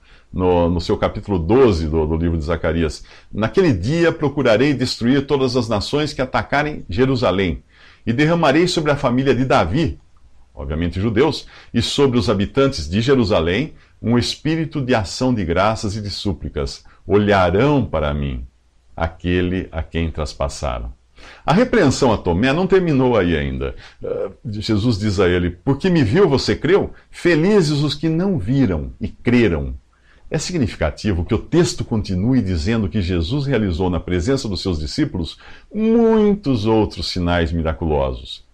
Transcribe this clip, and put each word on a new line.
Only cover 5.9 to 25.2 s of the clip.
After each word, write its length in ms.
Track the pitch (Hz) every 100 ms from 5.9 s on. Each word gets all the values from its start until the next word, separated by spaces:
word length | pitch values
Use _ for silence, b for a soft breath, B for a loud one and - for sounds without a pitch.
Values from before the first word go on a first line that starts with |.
| 147 143
que 80 | -
atacarem 640 | 127 120 - 139 151 - -
Jerusalém, 760 | - 131 127 113 95 92 71 _ b b b -
e 60 |
derramarei 540 | 120 151 170 156 151 175
sobre 240 | 180 147
a 60 | 143
família 380 | 127 123 135
de 100 | 117
Davi", 540 | 131 135 87 131 147 - _ _ - - -
obviamente 460 | - 69 78 87 90
judeus, 460 | 113 107 151 - - B B
"e 80 | 120
sobre 380 | - - 139 120
os 100 | 123
habitantes 600 | 98 101 135 135 104 76
de 120 | 98
Jerusalém 720 | 117 131 101 95 82 98 156 - b b
um 160 | 107 120
espírito 600 | 110 - 151 160 156 151
de 140 | 127
ação 380 | 117 98 - 131
de 100 | 117
graças 540 | 87 85 104 110 107 107
e 60 |
de 80 | 101
súplicas. 760 | - 104 80 78 76 69 - b b -
Olharão 800 | 101 101 98 90 95 139 143
para 280 | 92 80 73
mim, 320 | 73 69 62 60 _ _ _ _
aquele 760 | - 90 - 87 90 90 92 -
a 100 | 82
quem 280 | - 82 80
traspassaram." 840 | 78 76 - 71 - 69 60 58 - _ - B B -
A 60 |
repreensão 600 | 180 247 233 147 - 127
a 60 | -
Tomé 340 | 90 85 131
não 140 | 156 185
terminou 500 | 190 175 131 127 113
aí 200 | 87 78
ainda. 380 | 69 65 67 - B B
Ah, 260 | - - - -
Jesus 540 | 127 104 107 107 123 98
diz 200 | 107
a 100 | 95